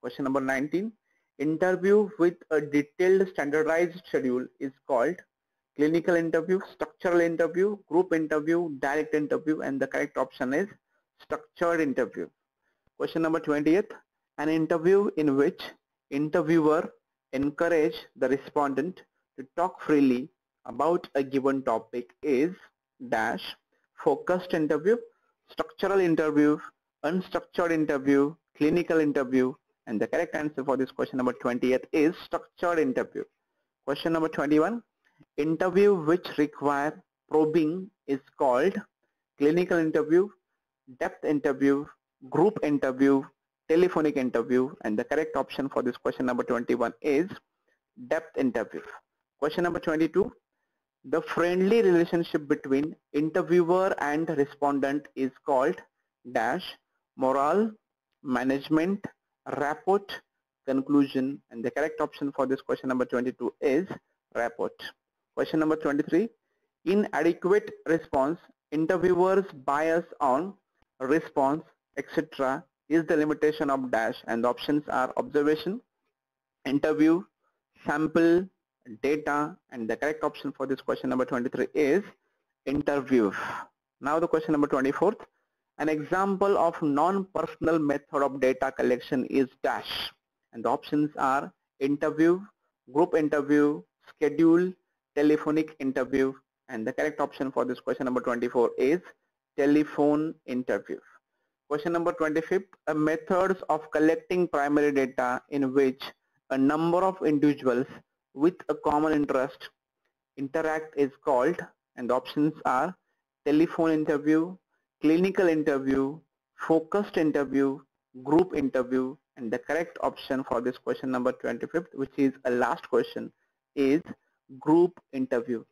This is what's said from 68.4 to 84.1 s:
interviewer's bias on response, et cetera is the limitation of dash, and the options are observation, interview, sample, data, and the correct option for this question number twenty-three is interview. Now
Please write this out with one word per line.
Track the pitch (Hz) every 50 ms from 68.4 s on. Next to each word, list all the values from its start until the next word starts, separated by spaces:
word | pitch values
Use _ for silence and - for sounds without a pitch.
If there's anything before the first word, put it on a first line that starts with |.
| _ _ _ _ _ _
interviewer's | - 151 160 160 190 175 165 180 180 175 185 185 190 196 190 196 - 139 127
bias | - 139 147 156 165 165 170 170 - - _
on | 143 135 123 139 170 196 196 _ _ _ _ _ _ _ _ _
response, | 131 127 147 165 - - _ 151 139 135 143 160 - _ _ _ _ _ _
et | - 139 - -
cetera | - 151 151 - - 139 127 135 147 180 _ _ _ _ _
is | 147 170 160
the | 156 180
limitation | 151 151 151 151 151 - 151 151 151 156 143
of | 139 135 131 127
dash, | 120 113 113 110 113 - -
and | - 113 117 117
the | 123
options | 120 - - - 147 147 147 -
are | - 123 127 - -
observation, | - 120 127 139 147 147 147 156 151 - 175 196 254 _ _ _ _ _ _ _ _ _ _ _ _ _ _ _ _ _
interview, | 135 135 143 139 156 156 151 151 160 165 175 208 _ _ _ _ _ _ _ _ _ _ _ -
sample, | - 151 147 156 151 156 170 165 170 170 175 190 190 _ _ _ _ _ _ _ 131 110 110
data, | - 135 151 147 151 156 147 147 151 156 185 _ _ _
and | - 127 113 110
the | 117
correct | - - 147 156 156
option | - 147 143 - - 143
for | 135 _ 135
this | 131 135 -
question | - - 123 - - 131
number | 127 127 127
twenty-three | 127 - 123 120 131 - 131 123 - _
is | - 151 135 151 196 214 - - _ _ _ _ _ _ _ _ _ _
interview. | 131 135 147 147 156 143 143 131 127 135 123 110 98 92 - - - - - - - _ _ _ _ _ _
Now | 131 139